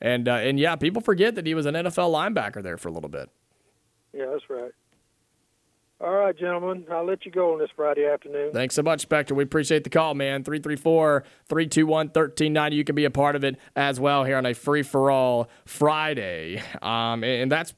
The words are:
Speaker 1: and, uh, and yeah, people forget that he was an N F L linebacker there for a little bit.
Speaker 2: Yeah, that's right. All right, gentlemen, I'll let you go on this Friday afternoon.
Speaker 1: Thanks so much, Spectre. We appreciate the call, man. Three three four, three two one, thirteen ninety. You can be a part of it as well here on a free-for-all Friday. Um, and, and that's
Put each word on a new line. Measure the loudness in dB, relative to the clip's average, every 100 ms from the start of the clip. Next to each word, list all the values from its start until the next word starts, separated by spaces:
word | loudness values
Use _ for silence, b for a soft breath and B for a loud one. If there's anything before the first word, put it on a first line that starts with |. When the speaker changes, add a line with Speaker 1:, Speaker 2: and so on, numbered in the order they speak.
Speaker 1:
and, | -2 0 0
uh, |
and | 0 0 2
yeah, | 0 0
people | -2 0
forget | 0 2 2
that | 0 -4
he |
was | -2 -2
an |
N | -2 -2
F | 0
L | 0
linebacker | 0 0 -2 -4 -6
there | -10 -8
for | -8
a |
little | -10 -10
bit. | -10 -12 _ _ _ _ _ _ _ _
Speaker 2:
Yeah, | -10 -6
that's | -6 -8
right. | -10 -10 -16 _ _ _ _ _ _ _ _ _ _ _ _
All | -2
right, | 2 2 0
gentlemen, | -4 -4 -4 -6 -6
I'll | -4 -2
let | -4
you | -4
go | 0 0
on | 0
this | -2
Friday | -2 -2 0
afternoon. | 0 0 -4 -6 -4
Speaker 1:
Thanks | -2 -2
so | 0
much, | 0 0
Spectre. | 0 0 0
We | 0
appreciate | 0 0 2 0
the | 2
call, | 0 2
man. | 0 -2 -4
Three | -6 -6
three | -4 -2
four, | 2 4 4 2 b b _
three | -2 2
two | 2 4
one, | 2 2
thirteen | 2 2 2 2
ninety. | 2 2 0
You |
can | 0 0
be | 0
a |
part | 2 2 2
of |
it | -2 -4 b -2
as | -2 0
well | 2 2
here | 2 0
on |
a | 0
free-for-all | -2 0 0 0 2 4 4 4 2 -2 b
Friday. | -18 0 2 2 -2 -2 -4 -6 -8 -8 B B
Um, | -4 -2 0 -2
and, | -2 0
and | 0
that's | 0 -2